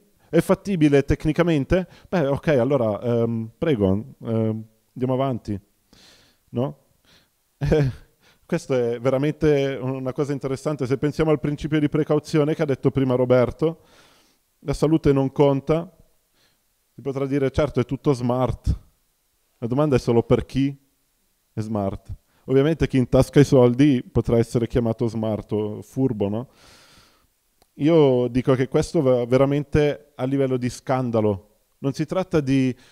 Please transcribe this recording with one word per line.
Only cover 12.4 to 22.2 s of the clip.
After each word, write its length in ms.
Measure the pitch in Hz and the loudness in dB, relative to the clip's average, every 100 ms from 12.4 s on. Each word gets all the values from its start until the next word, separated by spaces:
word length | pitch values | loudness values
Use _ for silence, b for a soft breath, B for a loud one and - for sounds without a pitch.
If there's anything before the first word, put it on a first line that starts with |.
| 147 | 0
che 60 | 170 | -2
ha 60 | 151 | -2
detto 240 | 131 139 | 0 0
prima 240 | 135 131 | 0 0
Roberto, 640 | 123 127 127 117 - 160 165 b b b b b b _ _ | 0 4 4 2 0 -4 -4 b b b b b b _ _
la 140 | - | -8
salute 380 | 139 147 156 147 | -2 0 2 4
non 180 | 135 135 | 2 0
conta, 580 | - 143 139 135 160 175 _ _ _ _ _ _ _ _ _ _ | 2 2 2 -2 -4 -4 _ _ _ _ _ _ _ _ _ _
si 60 | - | -12
potrà 260 | 127 135 139 | -8 -6 -2
dire, 240 | 139 131 | 0 0
"Certo, 300 | - 143 - | 0 0 0
è 40 | |
tutto 280 | 123 135 151 | -2 -2 0
smart." 680 | 123 123 123 123 - - - - _ _ _ _ _ _ _ | 0 0 0 0 -2 -4 -4 -8 _ _ _ _ _ _ _
La 80 | 117 | -4
domanda 300 | 127 151 123 | 0 2 2
è 20 | |
solo 240 | - 117 | 2 0
per 240 | - 120 - | 4 0 0
chi 300 | 131 139 139 _ _ _ _ _ _ _ | -4 -4 -6 _ _ _ _ _ _ _
è 80 | - | -12
smart. 540 | 110 107 98 101 - - | -6 -4 -4 -8 -14 -18